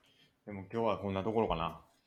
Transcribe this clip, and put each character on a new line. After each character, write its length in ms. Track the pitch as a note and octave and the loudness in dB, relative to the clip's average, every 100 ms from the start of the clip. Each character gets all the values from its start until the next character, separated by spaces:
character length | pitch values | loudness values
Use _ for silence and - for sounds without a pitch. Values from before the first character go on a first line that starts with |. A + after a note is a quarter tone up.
| _ _ _ _ - | _ _ _ _ -14
で 60 | |
も 100 | G2 | -12
今 200 | F#2+ A#2 | -6 0
日 40 | A2+ | 2
は 120 | F2+ | 2
こ 120 | G2+ | 0
ん 40 | |
な 100 | F#2+ | -2
と 80 | F#2+ | 0
こ 100 | A2 | 2
ろ 60 | G2 | 2
か 80 | E2 | 2
な。 260 | E2 E2 - _ | -2 -6 -16 _